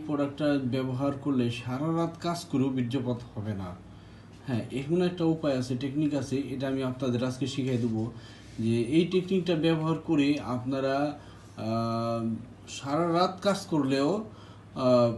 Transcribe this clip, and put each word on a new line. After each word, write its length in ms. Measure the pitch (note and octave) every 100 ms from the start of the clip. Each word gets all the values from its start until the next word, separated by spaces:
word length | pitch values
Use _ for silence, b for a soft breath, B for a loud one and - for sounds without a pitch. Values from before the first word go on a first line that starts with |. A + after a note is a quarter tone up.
| -
প্রোডাক্টটা 520 | C#3+ C#3 - D3 C#3+
ব্যবহার 480 | B2 C3 C3 B2+ C#3
করলে 380 | C#3 D3 B2+ A#2
সারা 460 | - A#2 C3 D#3 E3
রাত 200 | E3 -
কাজ 240 | E3+ E3
করেও 240 | - C#3 C3+
বীর্যপাত 520 | C3 A#2+ C3 A#2+ A2+ -
হবে 200 | A2+ G#2
না? 140 | G2 F2+ F2+ - B B B B - -
হ্যাঁ, 180 | A2+ -
এখানে 340 | B2 C#3 F3 F3+
একটা 180 | F3+
উপায় 340 | D#3+ D#3+ D3+ B2+
আছে, 180 | B2 B2
টেকনিক 380 | C3+ C#3+ D3
আছে, 220 | C#3 A#2+ C3 C3
এটা 180 | C3 C3+
আমি 140 | C3+
আপনাদের 420 | B2+ B2 C3 A#2+
আজকে 220 | B2+ B2+ C3
শিখাই 300 | - C3 A#2+
দেবো 340 | A#2 A2 A#2 - B B B B
যে 220 | A2+ A#2
এই 220 | A#2 D#3+
টেকনিকটা 500 | F3 F#3 F3 F#3+ E3+
ব্যবহার 440 | E3 E3 D#3+ D#3 D#3
করে 400 | - D3+ C#3+ C#3
আপনারা, 520 | B2 B2 B2 C3+ C3+ C3+
আহ, 1300 | D3 C#3+ - - - - A2 A2+ A2+ A#2 A#2 A#2 A2+ A2 - - -
সারা 440 | - C3+ D3 E3+
রাত 260 | E3 F#3 F#3
কাজ 160 | G3 F#3+ -
করলেও, 360 | D#3 C3 C3+ D3
আহ, 960 | G#3 A3+ - - - - - B2+ B2 A#2+